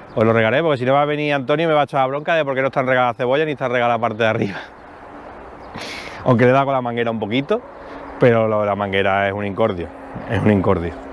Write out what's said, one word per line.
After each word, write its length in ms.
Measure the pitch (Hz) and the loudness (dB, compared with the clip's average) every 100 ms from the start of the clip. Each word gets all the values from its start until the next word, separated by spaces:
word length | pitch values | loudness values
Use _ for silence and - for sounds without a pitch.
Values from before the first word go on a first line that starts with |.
| - | -8
hoy 120 | - 113 | 0 4
lo 60 | |
regaré, 300 | 113 110 131 | 4 4 2
porque 160 | 165 131 | 0 0
si 80 | 123 | 2
no 80 | |
va 80 | 139 | 2
a 40 | 147 | 2
venir 280 | 151 151 | 0 -2
Antonio 320 | 143 123 151 165 | -2 0 0 2
y 20 | |
me 60 | |
va 80 | 151 | 2
a 20 | 139 | 2
echar 160 | 139 | 0
la 60 | 131 | 0
bronca 280 | 143 151 165 | -2 0 0
de 100 | 139 | 0
por 80 | |
qué 80 | 131 | 0
no 60 | 135 | 0
están 180 | 143 127 | 0 2
regadas 240 | 127 123 | 2 2
las 80 | 113 | 0
cebollas 300 | 123 139 156 | 0 2 0
ni 60 | |
está 140 | 135 131 | -2 -2
regada 260 | 123 120 | 0 2
la 60 | 117 | 2
parte 220 | 113 107 | 0 0
de 80 | 110 | 0
arriba. 280 | 110 101 92 - - - - - - - - - - - - - - - - | 2 -2 -6 -14 -20 -20 -20 -20 -18 -18 -18 -18 -18 -16 -14 -12 -12 -14 -4
Aunque 200 | 127 117 | 2 4
le 80 | 123 | 6
he 20 | |
dado 120 | 135 139 | 4 2
con 100 | 135 | 0
la 60 | |
manguera 280 | 123 117 117 | -2 -2 -2
un 100 | 113 | -2
poquito, 420 | 104 123 143 226 - - - - - - | -2 -2 0 -4 -4 -18 -16 -14 -10 2
pero 280 | 127 113 110 | 4 6 4
lo 140 | 107 | 2
de 60 | 104 | 0
la 80 | 98 | 0
manguera 520 | 101 98 98 98 98 | 0 2 2 2 0
es 60 | |
un 100 | 101 | -2
incordio, 440 | 101 98 113 90 80 - - - - | -4 0 0 0 -8 -12 -14 -12 -4
es 100 | 107 | 0
un 120 | 107 | 4
incordio. 420 | 101 101 90 85 - - | 4 2 0 -2 -8 -14